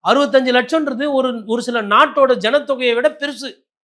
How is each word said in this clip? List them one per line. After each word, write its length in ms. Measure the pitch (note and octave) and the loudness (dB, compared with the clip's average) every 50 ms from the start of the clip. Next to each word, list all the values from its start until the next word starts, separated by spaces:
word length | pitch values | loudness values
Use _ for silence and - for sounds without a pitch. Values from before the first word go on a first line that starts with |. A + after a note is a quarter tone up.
| - | 2
அறுபத்தஞ்சு 440 | F3 A#3 C#4 C#4+ C#4 C#4 C4+ B3+ B3+ B3 | 2 2 2 2 4 2 2 2 4 2
லட்சம்ன்றது 580 | B3 A#3+ B3 D#4 D#4+ D4+ C#4+ B3+ A3 C#4+ D4 | 0 0 2 -2 -2 -2 -2 -4 -4 -4 -2
ஒரு, 320 | C#4 C4 C4 B3+ A#3+ A3+ G#3 | 0 0 0 -2 -4 -6 -6
ஒரு 160 | G#3+ A3+ A#3+ | -6 -6 -4
சில 200 | - B3 A#3+ A#3 | -4 -4 -4 -4
நாட்டோட 560 | G#3+ G3+ G#3 A#3+ D4 D4 - C#4+ C4+ B3+ B3 | -2 2 4 4 4 4 4 2 2 2 2
ஜனத்தொகையை 560 | G3+ F#3 G#3+ C4 D4 D4 D4 C4+ B3 B3+ B3 A#3 | 0 0 0 0 0 0 -2 -4 -2 -2 -2 0
விட 160 | A#3+ B3+ D4+ | 0 0 -2
பெருசு. 540 | D4+ - C#4+ D4 C4+ G#3+ C4+ B3+ - _ _ _ _ _ _ | -2 -2 -8 -8 -8 -10 -14 -14 -16 _ _ _ _ _ _